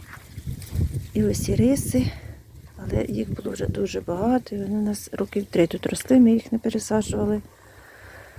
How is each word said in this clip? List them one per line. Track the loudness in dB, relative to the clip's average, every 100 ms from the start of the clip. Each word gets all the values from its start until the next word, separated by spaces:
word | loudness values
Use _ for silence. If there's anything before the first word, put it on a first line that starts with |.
| -18 -20 -16 -12 -8 -8 -4 -2 0 -2 -4
і | 0
ось | 2 2 0
іриси, | 4 4 4 2 0 0 -4 -12 -18 -20 -20 -20 -12
але | -4 -2 -2
їх | -4 -4
було | -6 -6
вже | -4 -4
дуже | -2 -2 -4
багато, | -4 -2 2 2 0 -6
і |
вони | -2 0
у |
нас | 0 -2 -8
років | -6 -2 -2 0
три | 2 2
тут | 2 -4
росли, | -6 4 8
ми | 8
їх | 6 2
не | -2
пересаджували. | -2 -4 0 0 0 0 0 0 -4 -18 -20 -20 -20 -20 -20 -20 -20